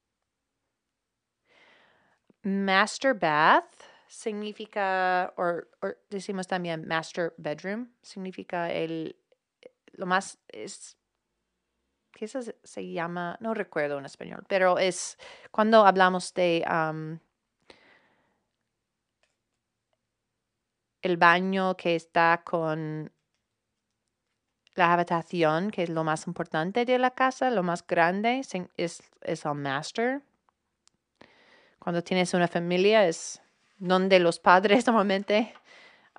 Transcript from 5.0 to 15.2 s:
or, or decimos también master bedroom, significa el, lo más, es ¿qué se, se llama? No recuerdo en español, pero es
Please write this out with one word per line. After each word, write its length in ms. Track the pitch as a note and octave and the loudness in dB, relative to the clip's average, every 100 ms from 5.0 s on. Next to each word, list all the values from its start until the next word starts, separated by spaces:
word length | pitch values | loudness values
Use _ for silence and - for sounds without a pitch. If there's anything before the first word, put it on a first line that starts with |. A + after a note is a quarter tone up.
| F#3 F3+ F#3 - | 0 0 -2 -4
or, 300 | F3 E3+ - _ | -4 -4 -8 _
or 160 | G3 - _ | -10 -10 _
decimos 380 | G3+ F#3 F#3+ F#3 | -10 -8 -8 -6
también 400 | F#3 E3+ D#3+ D#3+ | -6 -4 -6 -4
master 460 | D#3+ D#3+ - E3 - | -4 -4 -6 -6 -6
bedroom, 520 | D#3+ D3+ F#3 G#3+ B3 _ | -8 -8 -8 -10 -10 _
significa 680 | - G3+ F#3+ F#3 F#3+ F3 E3+ | -20 -14 -12 -12 -10 -6 -4
el, 420 | E3+ E3 E3 D#3 - _ _ _ _ - _ _ - | -4 -6 -6 -10 -12 _ _ _ _ -20 _ _ -12
lo 80 | F#3 | -2
más, 320 | F#3 F#3+ - - | -2 -2 -12 -20
es 420 | - B2 - - - _ _ _ _ _ _ _ _ _ _ _ | -16 -14 -16 -20 -20 _ _ _ _ _ _ _ _ _ _ _
¿qué 160 | _ G#3+ | _ -12
se, 280 | C4 A#3 - | -10 -10 -14
se 280 | - - F3+ | -18 -14 -10
llama? 460 | F3+ E3 F3 F3 - | -8 -6 -6 -8 -8
No 140 | A3+ | -6
recuerdo 440 | A3 F#3 E3 D3 C#3+ | -6 -6 -4 -4 -4
en 80 | C#3 | -10
español, 380 | - - - - | -16 -14 -16 -4
pero 300 | G3 F#3 F3 | 0 2 2
es 400 | F#3 F3 - - | 0 -2 -8 -14